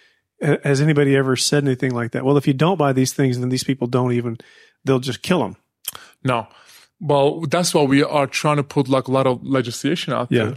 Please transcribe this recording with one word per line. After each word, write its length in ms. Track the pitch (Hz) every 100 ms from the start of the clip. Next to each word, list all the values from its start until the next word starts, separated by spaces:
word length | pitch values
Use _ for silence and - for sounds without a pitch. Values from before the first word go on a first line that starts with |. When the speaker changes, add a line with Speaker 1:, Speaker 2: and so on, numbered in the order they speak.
| _ _ _ -
Speaker 1:
ha-, 160 | 147 -
has 160 | 147 139
anybody 340 | 151 147 139 139
ever 200 | 131 123
said 280 | - 147
anything 280 | 139 127 131
like 160 | 120 113
that? 120 | -
"Well, 120 | 131 143
if 100 | 147
you 60 |
don't 220 | 135 160 190
buy 140 | 143
these 200 | 131 127
things, 260 | - 135 123
then 100 | 123
these 140 | 127
people 220 | - 135 120
don't 260 | 123 127
even, 260 | 120 120 113 - _ _ _
they'll 140 | 127 135
just 220 | 131 113
kill 220 | - 180
'em." 120 | 101 - _ _ - - - _
Speaker 2:
No. 240 | 131 120 - _ _ - _ -
Well, 360 | 147 143 139 165
that's 340 | 160 170 175
why 80 | 165
we 220 | 139 139
are 240 | 147 151 135
trying 300 | - 156 147
to 40 |
put, 260 | 139 147 131
like, 200 | 131 127
a 20 |
lot 160 | 131 131
of 160 | 123
legislation 680 | 135 135 123 - 139 170 -
out 180 | 117 123
there, 200 | 123
Speaker 1:
Yeah. 40 | 107